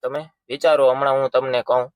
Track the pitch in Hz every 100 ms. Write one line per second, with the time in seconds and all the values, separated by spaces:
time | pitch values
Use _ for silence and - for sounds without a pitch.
0 | 127 143 156 _ _ 139 165 151 135 131
1 | 139 135 135 127 131 123 113 123 123